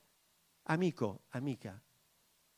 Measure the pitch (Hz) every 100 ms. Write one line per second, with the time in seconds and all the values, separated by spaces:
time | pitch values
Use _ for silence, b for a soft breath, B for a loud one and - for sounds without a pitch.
0 | _ _ _ _ _ _ - 160 185 -
1 | 110 113 - 123 143 123 107 98 - _
2 | _ _ _ _ _